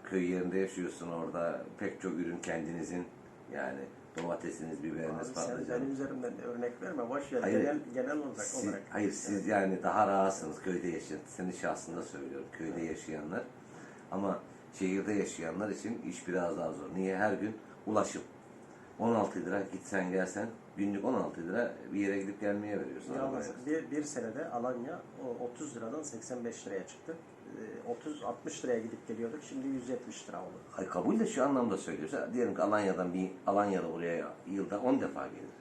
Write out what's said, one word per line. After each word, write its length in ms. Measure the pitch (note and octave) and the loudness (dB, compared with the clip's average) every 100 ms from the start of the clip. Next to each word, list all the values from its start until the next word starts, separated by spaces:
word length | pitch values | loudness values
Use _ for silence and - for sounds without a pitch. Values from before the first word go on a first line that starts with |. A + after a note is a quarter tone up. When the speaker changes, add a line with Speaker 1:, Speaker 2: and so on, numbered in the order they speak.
Speaker 1:
köy 260 | - F#2+ F2+ | 2 2 4
yerinde 280 | F#2 F2 F#2 | 2 2 2
yaşıyorsun, 500 | F#2+ F#2 F2 - E2+ | 0 0 -4 -4 -4
orada 520 | E2+ D#2+ F2 E2+ C2+ - - | -4 -2 0 0 0 -6 -4
pek 220 | G2 - | -4 -2
çok 120 | F#2+ | -2
ürün 240 | E2 E2+ F2 | 0 -2 -2
kendinizin, 680 | F2+ E2 D#2+ E2+ D#2+ F2+ F2 - - - - | -2 -2 -2 -4 -2 -4 -4 -10 -18 -18 -10
yani 280 | C#2+ C2+ C#2 C2+ - - - | -4 -4 -4 -8 -12 -12 -6
domatesiniz, 640 | E2+ E2 E2+ C#2+ D#2+ D2 | -2 -2 -2 -4 -6 -4
biberiniz, 340 | D#2+ D#2+ D#2+ D#2+ | -4 -2 -2 -2
Speaker 2:
Abi 80 | |
sen 100 | - | -4
Speaker 1:
patlıcanınız. 340 | E2+ A#2 B2 - | -2 -2 -2 -2
Speaker 2:
benim 240 | B2 C#3 | 0 0
üzerimden 460 | C3+ C#3 C3 A#2+ - | -2 -2 -2 -4 -4
de 40 | |
örnek 400 | A#2+ A#2+ A#2+ A#2+ | -6 -2 -2 -4
verme, 260 | A#2 C3 A#2 | -4 -2 0
boş 220 | C#3 - | -2 0
ver. 80 | B2+ | 2
Speaker 1:
Hayır. 200 | A2 A2 | 4 6
Speaker 2:
Genel, 180 | C3+ D3+ - | 6 2 0
genel 240 | B2+ B2+ D3+ | 0 0 0
olarak, 220 | C#3 G#2+ | -2 -4
Speaker 1:
Siz, 280 | G2+ C3 G#2 | -4 0 0
Speaker 2:
olarak. 140 | G2 - | -2 -4
Speaker 1:
hayır, 200 | G#2 G2+ | 2 2
siz 260 | G2+ - G2+ | 0 0 0
Speaker 2:
Evet. 100 | F2+ | 4
Speaker 1:
yani 360 | G#2 F#2+ F#2 | 6 6 4
daha 260 | F#2+ F#2+ G2+ | 4 6 6
rahatsınız 540 | G2 F#2+ F#2+ D#2+ - | 8 6 4 -4 -4
köyde 260 | F#2 F2+ F2 | -2 0 0
yaşayan, 320 | D#2+ - D#2 - | -2 -4 -8 -8
senin 260 | - F#2 | -4 -4
şahsında 500 | E2+ F2 D#2 - E2 | -2 -2 -2 -4 -6
söylüyorum, 440 | C#2 C#2+ C2+ C2+ - | -6 -8 -8 -8 -8
köyde 200 | - D#2+ F2 | -6 -4 -2
Speaker 2:
Evet. 120 | E2 | -2
Speaker 1:
yaşayanlar. 520 | D#2 - D#2 D#2 G#2 B2+ - - - - - - | -4 -4 -6 -2 -4 -6 -12 -16 -16 -14 -16 -4
Ama 280 | F#2+ G2 F2+ - - - | 0 2 2 -4 -16 -16
şehirde 400 | - F#2+ G2 G2 | 0 2 4 4
yaşayanlar 580 | G2+ F2+ - E2 F#2 G#2+ | 2 2 0 -4 0 -2
için 320 | - - - | -2 -2 -4
iş 260 | - F2+ - | -4 -6 0
biraz 280 | F2+ F2 E2 | 2 2 2
daha 160 | E2 | -2
zor. 220 | D2 C#2+ | -2 -4
Niye? 220 | F2+ F#2+ F#2+ | 0 2 4
Her 160 | G#2+ | 4
gün 240 | G2 G#2 A2 - - - | 4 0 -4 -12 -8 2
ulaşım. 360 | G#2+ F#2+ - - - - - - - - - | 4 4 -2 -8 -16 -18 -18 -18 -18 -18 0
On 160 | A#2 | 4
altı 240 | A2+ G2 F#2 | 6 4 0
lira 220 | F2 G2 F#2+ | 0 0 0
gitsen 380 | F#2+ - G2 F#2 | -6 0 0 4
gelsen, 360 | F#2+ F2+ G2+ A2+ - - - | 2 2 0 -4 -6 -12 0
günlük 280 | G2+ G2+ | 0 2
on 100 | A2 | 2
altı 260 | A#2+ E2 - | 2 0 -2
lira 320 | E2+ G#2+ A#2 - - | -2 2 0 -2 -4
bir 60 | G2 | 2
yere 200 | G2+ G2 | 4 2
gidip 220 | F#2+ G2+ | 0 0
gelmeye 400 | G#2+ G#2 G#2 G2+ | 0 0 0 -2
veriyorsun 340 | - - - | -2 -6 -4
Speaker 2:
Yalnız 360 | C3+ C3+ B2+ - | -2 0 0 -4
Speaker 1:
arabaya. 160 | - C3 | -6 0
Speaker 2:
bir, 240 | D#3+ B2 | 0 0
bir 140 | D3 | -2
senede 440 | D3 B2+ A2 A#2+ D#3+ | -2 -2 -2 -4 -2
Alanya 540 | A#2+ B2 B2+ B2+ F3 - - | 0 0 0 -4 -6 -10 -8
o 200 | C3 A#2+ | -6 -4
otuz 320 | B2 B2 D3 A#2 | -4 -6 -8 -6
liradan 260 | A2+ D3 | -4 -4
seksen 420 | D3 A2+ - B2 | -6 -8 -6 -4
beş 220 | A#2 A2 - | -4 -4 -4
liraya 200 | G2 F2+ | -4 -6
çıktı. 300 | - - D#3+ - - - | -12 -10 -10 -10 -16 -12
Ee, 360 | - G#2+ A2 A#2 | -10 -8 -8 -4
otuz, 320 | A#2+ D#3 D3+ | -4 -4 -4
altmış 400 | G#2 A2+ D#3+ - | -4 -4 -6 -4
liraya 140 | B2+ A#2 | 2 2
gidip 280 | A2 A#2 - | 2 -6 -6
geliyorduk. 320 | A2+ A#2 - - | -2 -2 -4 -6
Şimdi 180 | C3+ C3+ | -4 0
yüz 220 | C3 A#2+ | -2 -2
yetmiş 400 | A#2+ A2 - - | -4 -4 -10 -8
lira 80 | F2+ | -8
oldu. 100 | F#2 - - | -8 -10 -10
Speaker 1:
Hayır, 200 | - F#2 | -4 0
kabul 280 | F2+ - A3+ | 2 6 6
de 80 | - | 6
şu 180 | C3+ | 6
anlamda 320 | C3+ C3+ A#2 F#2+ | 6 8 6 2
söylüyorsa, 520 | - D2+ D#2 C3+ - | 0 -2 -2 -2 0
diyelim 220 | A#2+ A2+ | 4 4
ki 80 | F#2+ | 6
Alanya'dan 520 | G#2 G#2+ G2 F2 F2+ | 6 6 6 4 2
bir 160 | F#2 F#2 - - | 2 0 2 4
Alanya'da 460 | G2+ G2+ F#2 E2 | 6 6 4 2
buraya 400 | E2 E2+ E2+ D2 - E2+ | 0 2 0 -2 -6 -4
yılda 340 | G2 F2 G#2 | -2 0 2
on 200 | B2 C3+ | 6 6
defa 260 | G#2 C#2+ C2+ | 4 -2 -6
gelir. 240 | - - - | -6 -12 -12